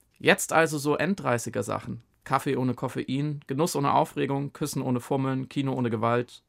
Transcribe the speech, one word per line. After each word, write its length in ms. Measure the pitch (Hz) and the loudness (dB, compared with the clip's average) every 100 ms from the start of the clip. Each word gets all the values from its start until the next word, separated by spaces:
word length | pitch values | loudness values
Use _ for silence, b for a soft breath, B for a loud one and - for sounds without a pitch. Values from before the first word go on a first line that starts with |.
| _ - | _ -2
Jetzt 340 | - 196 - | 2 2 4
also 260 | 160 160 151 | 4 4 2
so 180 | 139 147 | 0 2
End-dreißiger 640 | 151 196 139 120 117 110 | 2 0 0 0 0 -4
Sachen. 400 | 104 101 - 117 - _ | -2 -4 -6 -10 -12 _
Kaffee 320 | - 135 - 127 | 0 0 2 0
ohne 180 | 127 | 0
Koffein, 680 | 120 135 - - 131 147 147 - | -2 -4 -4 -4 -2 -2 -4 -4
Genuss 280 | 135 175 143 | -2 0 0
ohne 160 | 143 | 2
Aufregung, 600 | 127 160 - 139 139 143 | 4 2 0 0 0 -4
Küssen 300 | - 147 147 | -4 -6 -2
ohne 180 | 131 123 | 0 0
Fummeln, 480 | - 139 135 131 131 | 0 0 0 -2 -4
Kino 240 | - 135 | -2 -2
ohne 180 | 131 123 | 0 0
Gewalt 520 | 107 113 120 120 - | 0 2 2 0 -8